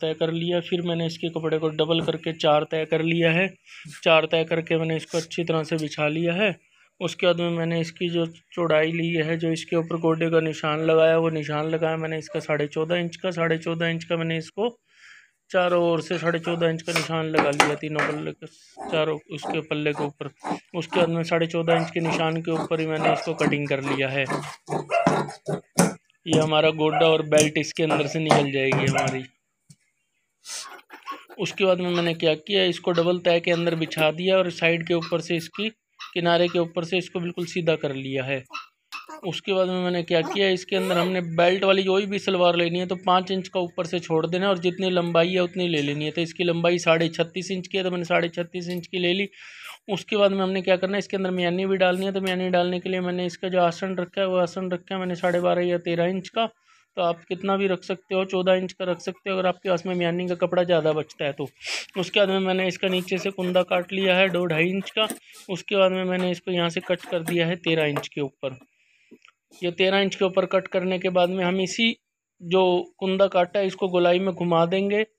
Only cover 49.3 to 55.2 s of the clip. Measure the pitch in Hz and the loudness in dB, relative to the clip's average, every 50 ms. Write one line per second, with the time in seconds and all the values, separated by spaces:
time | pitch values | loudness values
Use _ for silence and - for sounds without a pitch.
49.3 | - - - - - - - - - - _ - 202 170 - - 220 208 202 196 | -8 -14 -20 -20 -20 -20 -18 -18 -20 -16 _ -6 -6 -6 -4 -2 2 4 4 4
50.3 | 196 196 190 185 190 190 175 190 185 180 190 185 202 202 185 - - 190 190 185 | 4 2 0 0 0 0 2 2 2 2 0 0 -2 -2 -4 -4 -4 -2 -2 -2
51.3 | 185 180 175 175 175 185 190 190 196 185 185 180 180 185 190 196 196 196 190 190 | -2 0 0 0 0 0 0 0 2 2 2 2 2 0 -2 -4 -4 -2 -2 -2
52.3 | 185 180 185 185 180 175 175 180 180 180 180 185 185 185 180 180 180 180 180 175 | -2 -2 0 0 2 2 2 0 -2 -4 -4 -4 -4 -2 -2 -4 -4 -4 -4 -6
53.3 | 170 - - 185 180 185 175 170 165 - 196 185 190 180 175 180 - 202 196 185 | -6 -8 -6 -2 2 2 2 2 2 -2 -6 -6 -4 -6 -6 -6 -4 -4 -2 0
54.3 | 185 180 175 170 - 190 190 185 180 175 180 - 190 190 185 180 175 170 | 0 0 0 0 -2 -6 -6 -4 -6 -6 -6 -6 -6 -6 -4 -4 -4 -2